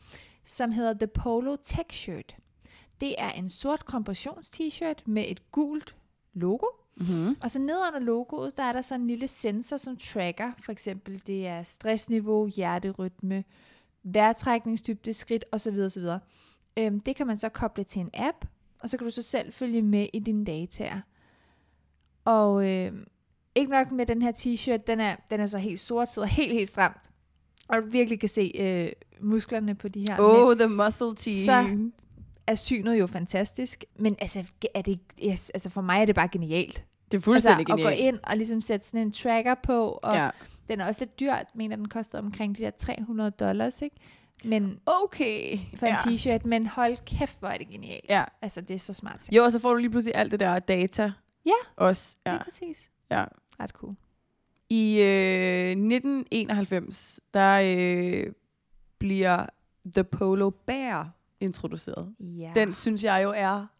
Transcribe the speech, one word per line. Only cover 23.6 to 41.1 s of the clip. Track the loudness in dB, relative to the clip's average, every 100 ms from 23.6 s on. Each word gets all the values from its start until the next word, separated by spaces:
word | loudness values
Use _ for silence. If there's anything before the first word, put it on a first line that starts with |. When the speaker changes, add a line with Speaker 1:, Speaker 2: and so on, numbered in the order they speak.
| 2
Speaker 1:
nok | 2 2
med | -2 0
den | 0
her | 0
t-shirt, | -2 -4 -2 0 -2 0
den | 0
er, | 0 -4 -6
den | -2
er | -2
så | -2
helt | -6 -6
sort, | -4 -2 -2
sidder | -2 0
helt, | 2 2
helt | 0 0
stramt, | 2 2 2 _ _ _ _ _ _ -2
og | 0
du | 2
virkelig | 2 2 2
kan | -2
se, | 0 0 0
øh, | 0 0 -2 -6 -20 -6
musklerne | 0 0 0 -4 -2 -4
på | -6
de | -4
her | -2 6
Speaker 2:
Oh, | 10 12 10
Speaker 1:
mænd. | 8
Speaker 2:
the | 4
muscle | 4 2 2 -4 -4
tee. | -4 0 6
Speaker 1:
Så | 6 4 0 -2 -6 _ -20 -20 -8 -2
er | -2
synet | -2 -2 2 2
jo | 2
fantastisk, | -2 -4 -2 -2 -4 -8 -8 -16 -2
men | 0 0
altså, | -4 -6 -10 -8 -4 -4
er |
det, | -2 -4 _ -4 -4
yes, | -2 -6
altså, | -10 -8
for | -4
mig | 0 4
er | 4
det | 4
bare | 2
genialt. | 0 -2 -2 -2 -8 -16 _ -4
Speaker 2:
Det | 0
er |
fuldstændig | 6 6 8 6
Speaker 1:
Altså, | 6
at | 2
Speaker 2:
genialt. | 2 4
Speaker 1:
gå | 2
ind | 0 -2
og | -2
ligesom | -2 -4
sætte | -2 -4 -2
sådan | -2
en | -2
tracker | -2 0 2 2 0
på, | 2 2 0 -2
og | 0 2
Speaker 2:
Ja. | 2 -2 -16 -18 -8
Speaker 1:
den | -4
er | -2
også | -4
lidt | -8